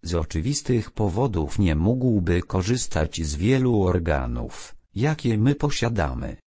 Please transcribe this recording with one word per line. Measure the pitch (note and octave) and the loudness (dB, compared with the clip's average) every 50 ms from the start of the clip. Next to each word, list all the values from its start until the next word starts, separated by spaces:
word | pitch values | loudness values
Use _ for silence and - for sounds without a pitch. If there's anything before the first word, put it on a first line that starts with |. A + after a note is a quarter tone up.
| - | -6
Z | E2+ F2 | -2 -2
oczywistych | E2+ E2 - - D#2+ D#2+ B2 D3 - - - B2+ - E2+ - | -2 -2 -2 -4 -4 -2 -2 -2 -2 0 0 0 0 0 -4
powodów | - - G#2+ G2+ D2+ A2 C3 C3+ G2+ E2+ D#2 C#2+ - - | -4 -2 -2 0 0 0 0 0 0 -2 -2 -2 0 2
nie | G#2 F2 D2+ | 2 4 4
mógłby | D2+ E2 G2+ B2 C3 B2+ B2+ A2+ G#2 F2 E2 F2 F2 F2+ | 4 2 2 2 2 2 2 2 2 2 2 0 0 0
korzystać | - - F#2+ F2+ F2 - - - - - E2 D#2 D2+ - - E2 | 0 -2 -2 0 0 0 0 0 -2 0 0 0 0 -2 -4 -4
z | D2+ D2 | -4 -2
wielu | C#2+ F2 A2 C3 C3+ B2+ B2 A#2+ G#2 F#2+ | 0 2 2 2 2 2 2 2 4 4
organów, | F#2 F2 F2 E2 D#2+ D#2 C#2 C2 A#1+ A#1+ A#1+ A#1+ - - - - - - - _ _ _ | 4 2 2 2 0 0 0 -2 -4 -4 -6 -6 -8 -10 -14 -16 -16 -18 -20 _ _ _
jakie | G2 A#2+ D3+ D#3 D3+ - B2 A2+ G#2 | -2 0 0 -2 0 -2 -2 0 2
my | G#2+ C3 C#3+ | 2 2 2
posiadamy. | C#3+ - C#3+ - - - A#2 A#2+ G#2 E2 C#2 B1+ A#1+ - - - - _ _ | 2 0 -2 0 0 0 -2 0 0 -2 -2 -2 -6 -6 -8 -10 -12 _ _